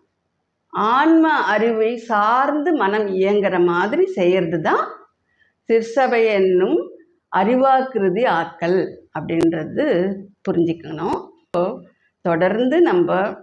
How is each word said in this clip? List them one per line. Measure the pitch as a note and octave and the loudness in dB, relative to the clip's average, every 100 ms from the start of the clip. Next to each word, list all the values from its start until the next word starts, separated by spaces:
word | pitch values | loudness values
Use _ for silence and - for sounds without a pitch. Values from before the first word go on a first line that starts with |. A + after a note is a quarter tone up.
| _ _ _ _ _ _ _ | _ _ _ _ _ _ _
ஆன்ம | F#3 G#3+ B3+ D#4 D#4+ D#4+ | -4 0 2 4 4 4
அறிவை | C#4+ F3+ G#3+ A#3 A3 A3 A#3+ | 2 0 0 0 0 -2 -2
சார்ந்து | A#3 G#3+ G#3 B3 C#4 D4+ D4 D4+ | -2 0 2 2 0 0 0 0
மனம் | G3 G#3+ G#3 | 0 0 -2
இயங்குற | F#3 F#3+ G#3 G3 F3+ | 0 0 2 0 2
மாதிரி | F3 E3+ G3+ D4 F#4+ | 2 0 -2 0 -2
செய்யறது | F#4 F3+ F#3 E3+ E3 | 0 0 2 0 -2
தான் | F#3 F#4 - - - _ _ _ _ _ - | -2 -2 -4 -12 -20 _ _ _ _ _ 0
சிற்சபை | A3+ A3+ A3+ B3+ A#3 A3+ | 0 0 0 0 2 2
என்னும் | G3+ F#3+ F3+ G3 E4 - - _ _ _ F3+ | 2 2 2 2 0 -4 -14 _ _ _ -2
அறிவாக்கிருதி | G3 B3+ C4+ C4 B3+ G#3+ F#3+ F3+ B3 | 2 2 4 2 0 -2 0 0 0
ஆக்கல் | E3+ E3+ - E3+ F#3+ D#3 - - D#3+ | 0 -4 -6 -2 0 -2 -8 -14 -12
அப்படின்றது | D#3+ E3 E3 E3 D#3 G#3+ D4 F3+ F#3+ G3 F3 _ | -4 0 0 -2 -4 -2 0 0 -2 -6 -12 _
புரிஞ்சுக்கணும். | - F3 E3 E3 D3 D#3 F#3+ F4 - _ | -4 0 0 -2 -10 -8 -6 -6 -10 _
இப்போ | _ F3 F#3 B3+ - _ _ _ | _ -4 -4 -6 -16 _ _ _
தொடர்ந்து | F#3 E3 F3+ G#3+ B3+ D#4+ | -4 0 0 0 0 2
நம்ம | E4 F3+ F3 F3+ G#3 - | 2 2 2 0 -2 -6